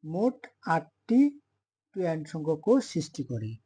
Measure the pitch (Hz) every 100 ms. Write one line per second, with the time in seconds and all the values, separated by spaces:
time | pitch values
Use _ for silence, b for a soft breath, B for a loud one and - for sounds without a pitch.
0 | 160 170 233 247 - _ - 170 - _
1 | - 233 285 285 _ _ _ _ _ 190
2 | 180 160 156 165 156 160 202 262 - 170
3 | 151 - 127 120 110 113